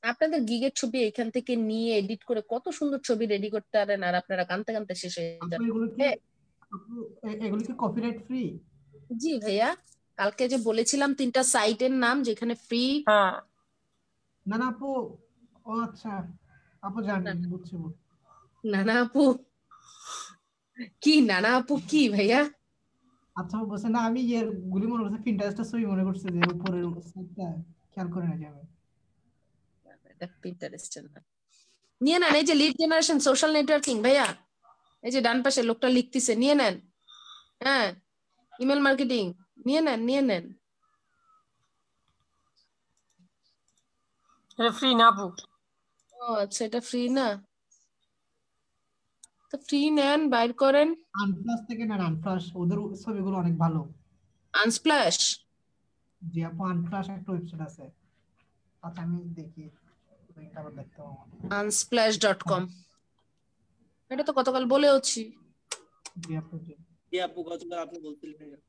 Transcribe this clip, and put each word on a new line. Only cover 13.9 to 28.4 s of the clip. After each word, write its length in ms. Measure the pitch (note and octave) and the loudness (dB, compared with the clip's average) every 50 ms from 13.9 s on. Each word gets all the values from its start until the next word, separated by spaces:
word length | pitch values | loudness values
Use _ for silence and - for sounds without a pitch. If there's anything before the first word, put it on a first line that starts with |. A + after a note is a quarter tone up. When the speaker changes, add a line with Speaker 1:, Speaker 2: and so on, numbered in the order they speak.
| _ _ _ _ _ _ _ _ _ _ _ F#3+ | _ _ _ _ _ _ _ _ _ _ _ -6
Speaker 2:
না, 100 | G3+ A3+ | -4 -2
না 100 | B3+ B3+ | -2 -4
আপু, 500 | A#3 - C4+ C#4 C4+ C4 A3+ - - - _ _ _ _ _ _ _ _ _ | -4 -6 -6 -6 -4 -4 -6 -8 -12 -18 _ _ _ _ _ _ _ _ _
ও 140 | A3+ A3 A3+ | -6 -4 -4
আচ্ছা, 480 | A#3 - - - - A3+ G3+ F#3+ F3 F3 F3 - _ _ _ _ _ _ _ _ | -4 -6 -8 -12 -10 -10 -8 -8 -8 -10 -12 -18 _ _ _ _ _ _ _ _
আপু 200 | - G3 F#3+ A#3 | -10 -8 -6 -6
জানি, 240 | G#3 G3 G3+ F#3+ F3+ | -4 -2 -2 -4 -4
Speaker 1:
না, 80 | G3+ F#3 | -4 -4
না। 140 | E3+ F3 F3 | -6 -4 -6
Speaker 2:
বুঝছি, 300 | F3+ F3+ - - F#3+ F3 | -6 -8 -10 -12 -12 -10
বুঝছি। 920 | E3 E3 - _ _ _ _ _ _ _ - - _ _ _ _ - A3 | -10 -10 -12 _ _ _ _ _ _ _ -20 -20 _ _ _ _ -4 -2
Speaker 1:
না, 160 | G3+ G3 G3 | 0 0 2
না 160 | A3 A3 A#3+ | 2 2 2
আপু, 360 | B3 A#3 - C4+ C#4+ C4 B3 - - _ _ _ _ _ - - _ - - - - - - - - - - _ _ _ _ _ _ _ _ - A#3+ G3+ _ _ | 0 2 2 4 4 4 4 2 -4 _ _ _ _ _ -20 -20 _ -20 -20 -20 -18 -16 -14 -14 -14 -16 -20 _ _ _ _ _ _ _ _ -16 -16 -16 _ _
কি 200 | - D4 D#4 D4+ | 4 6 6 8
না, 200 | C4 A3 F#3+ F3+ | 6 6 4 4
না 140 | G3 A3 B3 | 4 4 4
আপু 260 | C4 B3+ - D4 C4+ - - | 4 2 2 -2 -2 -2 2
কি 200 | D4 D4+ C#4+ A#3 | 4 4 4 4
ভাইয়া? 400 | G3+ G3+ G3+ G3+ A#3 C4+ D4 D4 - _ _ _ _ _ _ _ _ _ _ _ _ _ _ _ _ | 4 2 4 4 4 4 4 2 -2 _ _ _ _ _ _ _ _ _ _ _ _ _ _ _ _
Speaker 2:
আচ্ছা, 220 | F3+ F3 F3 - A3 | -10 -10 -6 -6 -6
ও 80 | A3+ | -4
বলছে 240 | G3+ G#3 G3+ - A#3 | -4 -6 -4 -2 0
না, 100 | A3 A#3 | 0 0
আমি 220 | A3+ A3+ A3+ B3+ | 2 0 0 0
ইয়ের 300 | B3+ A#3 A#3+ A3+ A3 G#3+ | 0 0 0 0 0 -2
গুলি 360 | G3 F#3 F3+ F#3 F#3 F#3+ G#3 A#3 | -4 -6 -6 -4 -2 -2 0 0
মনে 160 | A#3+ A3+ A3 | -2 -2 -2
করছি, 280 | G3+ G#3 G#3+ - B3 | -4 -4 -4 -2 -2
Pinterest-এর 340 | G#3+ F#3+ G3+ G3+ F#3+ - A3+ | -2 0 -2 -4 -4 -4 -6
ছবি 200 | A3 - A#3 A3 | -4 -2 -2 -2
মনে 180 | G3+ G3 F#3+ F#3 | 0 0 0 0
করছি 160 | F#3+ F#3 - | 0 -2 -4
যে 360 | - F#3+ F3 E3+ E3+ F3 F3 | -4 -4 0 0 0 0 0
উপরের 460 | E3+ F#3 F#3+ F3+ F3 F3 F3 E3+ E3+ | -2 -4 -2 -2 -2 -2 -4 -6 -8
সাইডটা 640 | - - - F#3+ F#3 E3+ - - F#3 E3+ E3 E3 E3 - - _ _ _ _ | -12 -16 -16 -14 -14 -14 -10 -10 -8 -8 -8 -10 -12 -14 -18 _ _ _ _
খেয়াল 180 | G3 F#3 F3 | -8 -8 -6
করে 160 | E3+ F#3 E3+ E3+ | -6 -4 -4 -4
না 100 | D#3 | -4
যাবে। 240 | E3 | -6